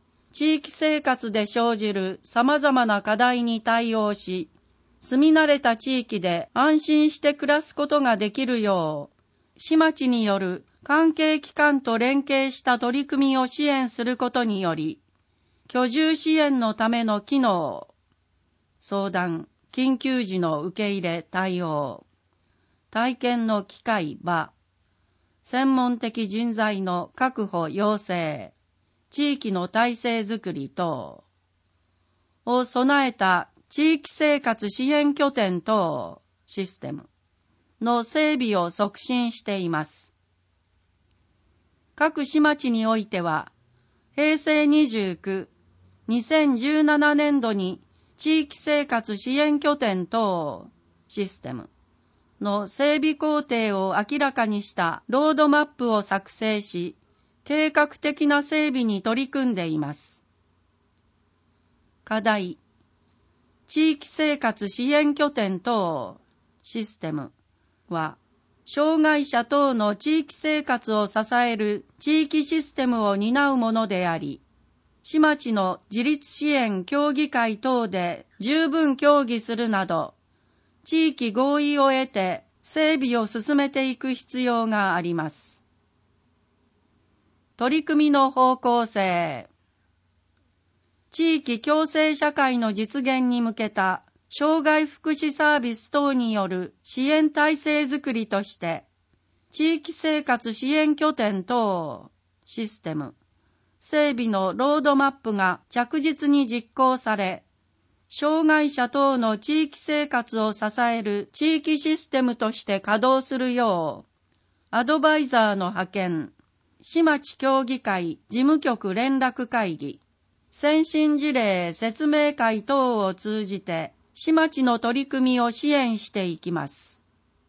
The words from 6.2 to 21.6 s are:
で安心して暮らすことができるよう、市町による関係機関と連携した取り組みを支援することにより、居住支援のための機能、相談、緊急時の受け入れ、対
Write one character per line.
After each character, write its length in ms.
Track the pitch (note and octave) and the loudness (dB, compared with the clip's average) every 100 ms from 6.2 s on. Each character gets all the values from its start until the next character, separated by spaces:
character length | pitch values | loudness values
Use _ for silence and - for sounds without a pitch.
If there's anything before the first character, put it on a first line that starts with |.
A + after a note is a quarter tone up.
で 280 | F3 E3+ - | -2 -2 -2
安 260 | - D4 D#4 | 0 4 4
心 300 | D#4 D4+ D4+ | 4 4 4
し 100 | - | 2
て 140 | D4 | 0
暮 200 | D4 C#4 | 0 2
ら 80 | D4 | 0
す 140 | D#4 - | 0 -4
こ 120 | D4 | 0
と 120 | D4 | 2
が 160 | B3+ G#3+ | 2 0
で 160 | G#3 | -2
き 140 | A#3 B3+ | -2 -2
る 160 | A#3+ | 0
よ 480 | G#3 F#3 D#3 D3+ C#3+ _ _ _ _ - | 0 0 -2 -6 -10 _ _ _ _ -10
う、 20 | |
市 160 | - D#4+ | 0 2
町 320 | D#4+ D#4+ C4 | 2 2 0
に 160 | A#3+ | 2
よ 160 | G#3+ G3 | 2 0
る 240 | F#3 F3+ - _ | -2 -6 -10 _
関 300 | - D4 E4 | 0 4 4
係 300 | D#4 D#4 D#4 | 4 2 0
機 100 | - | -2
関 300 | - D4 C#4 | 2 2 2
と 160 | B3+ A3+ | 0 0
連 240 | B3 C#4 | 2 0
携 320 | C#4 C4+ C4+ | 0 0 0
し 80 | - | -2
た 180 | - B3 | 0 0
取 200 | A#3+ C4 | 0 -2
り 60 | C#4+ | -2
組 220 | C4+ C#4 | 2 2
み 60 | C4 | 2
を 80 | B3+ | 0
支 200 | - D4 | 0 0
援 240 | C#4 B3 | 0 -2
す 160 | - A#3 | -4 -4
る 100 | B3 | -2
こ 160 | B3 | -2
と 140 | B3 A3+ | 0 0
に 160 | G3+ | 0
よ 120 | F3 | -2
り、 280 | D#3+ D#3 - _ _ _ _ _ _ - | -2 -4 -8 _ _ _ _ _ _ -6
居 220 | B3 B3+ | 0 0
住 260 | C4 D#4 D#4 | 2 2 2
支 220 | D#4+ D#4 | 2 2
援 240 | D4 C4 | 4 2
の 120 | A3 | 0
た 140 | G#3+ A3+ | 0 0
め 160 | A#3+ | 0
の 160 | A3+ G#3 | 0 -2
機 220 | - C#4 | 0 2
能、 480 | B3 F3+ D3 F#2+ - _ _ _ _ _ _ _ _ _ | 2 2 -2 -6 -12 _ _ _ _ _ _ _ _ _
相 320 | - G3+ G3 | -6 -4 -2
談、 380 | F3+ F3+ E3 - _ _ | -2 -2 -4 -8 _ _
緊 240 | - C4 B3 | -2 0 0
急 260 | C4+ B3+ | 0 -2
時 160 | G3+ F#3 | -2 -2
の 240 | E3+ D3+ | 0 -2
受 200 | F3 F3+ | -4 -4
け 80 | G#3 | -4
入 80 | G3 | -2
れ、 200 | F3 E3 | -4 -6
対 400 | - F3+ F#3+ F3+ | -6 -4 -2 -2